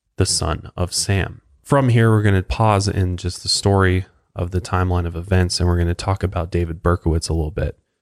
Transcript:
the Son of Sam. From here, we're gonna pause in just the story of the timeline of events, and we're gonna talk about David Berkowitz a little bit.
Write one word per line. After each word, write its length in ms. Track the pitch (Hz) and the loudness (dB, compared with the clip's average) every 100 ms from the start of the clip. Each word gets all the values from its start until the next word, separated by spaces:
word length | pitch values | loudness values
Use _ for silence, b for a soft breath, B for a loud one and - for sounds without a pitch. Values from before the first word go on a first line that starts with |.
| _ - | _ -2
the 80 | 92 | 0
Son 460 | - 82 82 - - | 0 -2 -6 -8 -8
of 160 | 90 | -6
Sam. 480 | - - 98 - - _ _ | -4 -2 -2 -2 -8 _ _
From 260 | - 143 131 | 0 2 4
here, 220 | 117 113 | 4 4
we're 100 | 110 | 4
gonna 220 | 104 95 | 4 2
pause 440 | 92 - 110 101 95 | 0 0 2 2 0
in 300 | - 92 87 | 0 -2 -2
just 240 | 90 - | -6 -6
the 80 | - | -2
story 560 | - 101 98 92 92 92 _ _ - | 0 2 4 4 2 -4 _ _ -8
of 160 | 90 | -4
the 100 | 90 | -4
timeline 460 | - 90 92 87 85 | -2 -2 0 0 -2
of 80 | 82 | -6
events, 440 | 90 92 90 - | 0 2 2 0
and 80 | 90 | 0
we're 100 | 87 | 2
gonna 160 | 85 87 | 0 -2
talk 260 | - 95 | -2 -2
about 300 | - 90 82 | -2 -4 -4
David 320 | 87 85 82 | -2 -4 -2
Berkowitz 460 | 87 87 - 80 - | 0 0 2 0 0
a 40 | |
little 160 | 82 76 | -2 -2
bit. 300 | - 73 - _ _ | -4 -6 -8 _ _